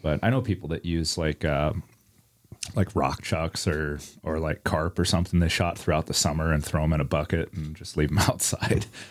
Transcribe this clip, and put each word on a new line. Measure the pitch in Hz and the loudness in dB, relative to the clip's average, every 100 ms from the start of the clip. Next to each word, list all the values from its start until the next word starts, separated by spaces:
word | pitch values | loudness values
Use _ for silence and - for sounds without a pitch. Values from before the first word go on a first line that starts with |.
But | 78 76 | -2 0
I | 110 | 2
know | 131 | 0
people | - 90 73 | 0 -4 -4
that | 80 87 | -6 -2
use, | 82 80 - | -2 0 0
like, | 78 73 | -2 0
uh, | 80 71 76 - - - _ _ _ _ - - - - | 0 2 0 -2 -8 -18 _ _ _ _ -20 -14 -6 0
like, | 95 | 0
rock | 82 69 - | 2 0 -2
chucks | - 82 82 - 98 | -2 -2 -2 -2 0
or, | 78 76 73 - - | 0 -2 -4 -10 -12
or, | 85 78 | -4 -2
like, | 78 78 | -2 -2
carp | - 80 82 - | -2 0 0 0
or | |
something | 87 87 87 87 | 2 4 4 4
they | 85 | 4
shot | - 87 - | 2 0 -2
throughout | - 78 - | 0 0 0
the | |
summer | - 82 76 80 | 0 0 2 2
and | 76 | 2
throw | 73 76 | 2 0
'em | 78 | 2
in | 78 | 2
a | |
bucket | 73 78 76 82 82 | 2 0 0 0 -2
and | - 78 | -6 -10
just | 78 - - | -10 -8 0
leave | 73 | 2
'em | 78 | 4
<laughs> | - | 2
outside. | - - - - 110 - - - | 2 -2 -2 0 0 -2 -12 -18